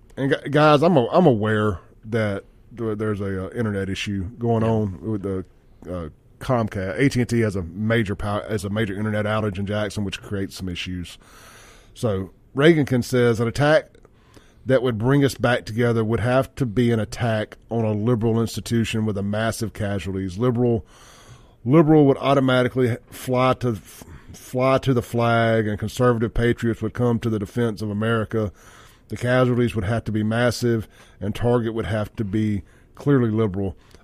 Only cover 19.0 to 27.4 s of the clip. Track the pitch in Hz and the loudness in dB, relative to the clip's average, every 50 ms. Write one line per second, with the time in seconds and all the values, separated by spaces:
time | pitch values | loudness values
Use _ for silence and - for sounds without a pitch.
19 | 107 110 101 98 98 101 104 107 113 113 107 - 113 101 - - 107 98 101 101 | -2 -2 -2 -2 -4 -4 -2 -2 -2 -2 -4 -4 -6 -8 -6 -6 -6 -4 -4 -4
20 | 87 101 95 95 95 95 87 98 120 127 120 120 123 120 117 110 - - - - | -6 -6 -6 -4 -6 -6 -4 -2 0 0 2 2 2 2 2 0 -2 -6 -18 -20
21 | - - - - - - - - - - _ _ - 117 135 165 165 147 156 156 | -20 -20 -20 -20 -20 -20 -20 -20 -20 -20 _ _ -2 4 6 6 8 8 8 8
22 | 147 135 135 - 117 131 139 139 131 131 127 127 123 120 - 131 127 120 120 - | 8 6 6 4 2 2 2 4 4 4 4 4 2 2 2 2 0 0 0 -2
23 | - - - - - - 127 123 127 127 127 - - 123 113 90 - - - - | -8 -14 -18 -12 -6 -2 0 2 2 2 2 2 0 -2 -2 -4 -6 -14 -20 -20
24 | - - - - - - - - - - - 123 127 131 135 131 - 135 131 120 | -20 -20 -20 -20 -20 -20 -20 -20 -14 -8 -4 0 2 2 2 2 2 2 0 0
25 | 113 - - 117 117 117 117 117 113 113 113 113 110 107 104 104 - 104 - - | 0 -2 -2 0 2 2 4 4 4 4 2 2 2 0 -2 -4 -6 -6 -2 2
26 | 123 123 120 113 117 110 - - 120 120 117 - - 117 110 - 113 107 - - | 2 4 4 2 0 -2 0 2 2 2 2 2 0 -2 -2 -2 -4 -6 -4 -2
27 | 123 120 117 113 - 120 110 107 | 0 0 0 0 0 -2 -2 -2